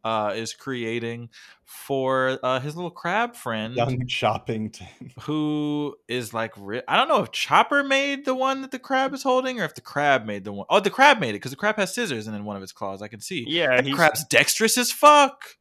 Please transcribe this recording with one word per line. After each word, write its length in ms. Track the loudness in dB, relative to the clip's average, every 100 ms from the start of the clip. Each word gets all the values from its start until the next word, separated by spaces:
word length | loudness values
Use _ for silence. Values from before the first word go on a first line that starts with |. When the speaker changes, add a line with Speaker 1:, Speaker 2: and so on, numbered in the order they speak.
Speaker 1:
uh, 280 | -2 -2 -2
is 200 | -4 -8
creating 720 | -10 -8 -6 -4 -4 -6 -10 -14 -20 -20 _ _
for, 720 | -20 -6 -2 0 0 0 -2
uh, 160 | -2 -2
his 140 | -4
little 160 | -8 -10
crab 460 | -8 -4 -2 -4 -6
friend 380 | -6 -6 -4 -2
Speaker 2:
Young 300 | -2 -2 -4
Choppington. 1040 | 0 0 0 -4 -6 -6 -10 -20 -20 -20
<laughs> 80 | -14
Speaker 1:
who 720 | -6 -4 -2 -2 -2 -4 -6 -10 -8
is, 240 | -6 -4
like, 220 | -6 -6 -8
ri-, 260 | -8 -8 0
I 80 | 0
don't 120 | 2
know 140 | 0
if 80 | 0
Chopper 520 | -6 2 4 4 0
made 400 | 2 0 0 -4
the 100 | -4
one 280 | -2 -2 -2
that 80 | -6
the 80 | -12
crab 340 | -2 0 0
is 100 | -2
holding 380 | 0 0 0 -4
or 40 |
if 100 | -6
the 80 | -6
crab 420 | -8 0 4 4
made 200 | 2 -8
the 100 | -8
one. 100 | -10 2
Oh, 100 | 2
the 80 | 2
crab 320 | 6 6 6
made 140 | 0
it 60 | -4
'cause 100 | -8
the 40 | -4
crab 200 | -4 -2
has 180 | -4
scissors 320 | -2 -4 -4 -6
and 80 |
in 120 | -8 -8
one 100 | -10
of 60 |
its 100 | -12
claws. 300 | -8 -8 -8
I 60 | -12
can 120 | -14
see. 240 | -10 -8 -4
Speaker 3:
Yeah, 300 | -2 2 2
Speaker 1:
That 80 |
Speaker 3:
he's 100 | 2
Speaker 1:
crab's 300 | 4 2 2
dexterous 540 | 4 4 4 2 2 2
as 120 | 0
fuck. 680 | 6 8 10 6 0 -20 -20